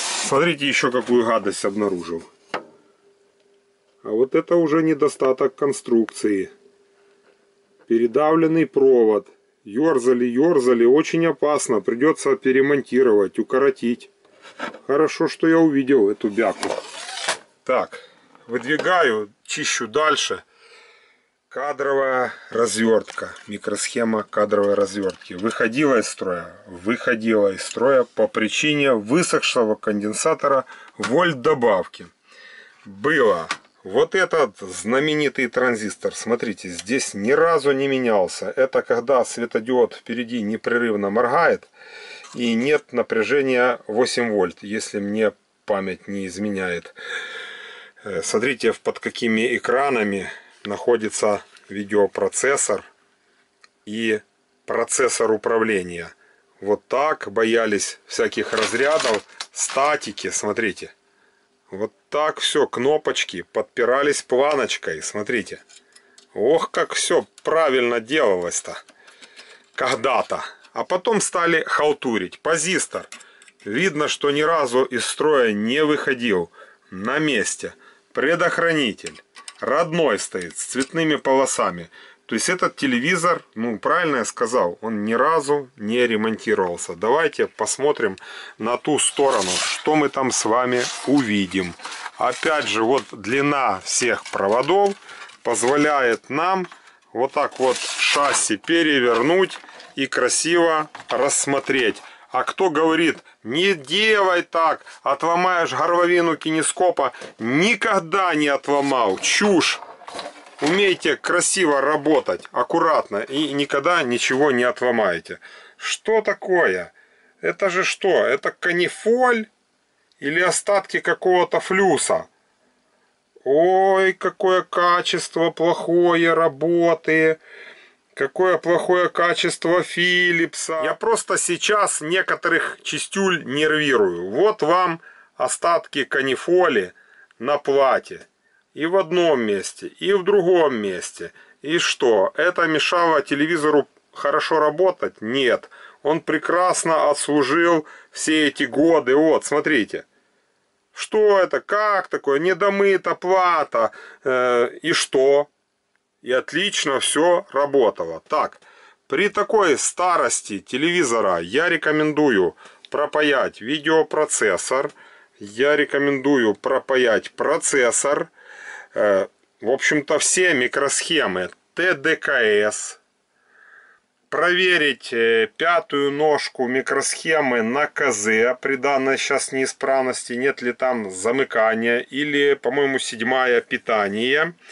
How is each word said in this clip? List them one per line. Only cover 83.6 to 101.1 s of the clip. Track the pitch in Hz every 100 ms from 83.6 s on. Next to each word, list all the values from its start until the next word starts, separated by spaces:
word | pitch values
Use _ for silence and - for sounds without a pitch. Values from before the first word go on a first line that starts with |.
| 117 104
правильно | 135 160 170 135
я | 107
сказал, | - 117 123 90 87
он | 110 107
ни | 104 117
разу | 139 165 139 147 131 -
не | 104 120 120
ремонтировался. | 110 110 107 - 104 92 87 -
Давайте | 85 107 139 160 - -
посмотрим | - 110 - 143 143 113 95 - - - -
на | 113 123
ту | - 139
сторону, | - - 139 120 95
что | 90 - - - 156
мы | 143
там | 139 131
с | 113 113
вами | 113 127 123 123 - -
увидим. | 143 120 104 95 95 90 85 - - - -
Опять | 117 120 160 151 117
же, | 107
вот | 113 131 107
длина | - 101 135 143 143 123 95
всех | - - 123 101 -
проводов | - 98 113 139 190 202 196 - - - -
позволяет | - 113 120 147 147 143 123 110 -
нам | 135 175 190 175 - - _ _
вот | 113 131
так | 147 135 -
вот | 127 123
шасси | - - - 147 143 120 - 107
перевернуть | - 170 156 143 120 117 131 180 185 - - - - -
и | 135
красиво | - 127 - 156 170 170 156 151 -
рассмотреть. | -